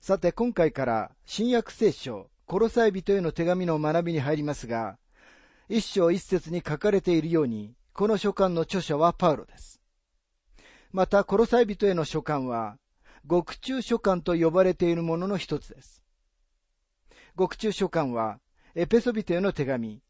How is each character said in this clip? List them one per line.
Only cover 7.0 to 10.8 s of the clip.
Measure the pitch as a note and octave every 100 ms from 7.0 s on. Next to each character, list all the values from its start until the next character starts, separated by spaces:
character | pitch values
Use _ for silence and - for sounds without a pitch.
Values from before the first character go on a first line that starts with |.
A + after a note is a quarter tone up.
て | F3
い | E3+
る | D#3
よ | E3
う | C#3+
に、 | A2 G#2 - _
こ | - G#3
の | G#3+
書 | G#3
簡 | G3 F#3+
の | E3+
著 | E3 G3
者 | E3 D3
は | E3
パ | E3+ F3+
ウ | C3+
ロ |
で | - -
す。 | - - _ _ _ _ _ _ _ - - -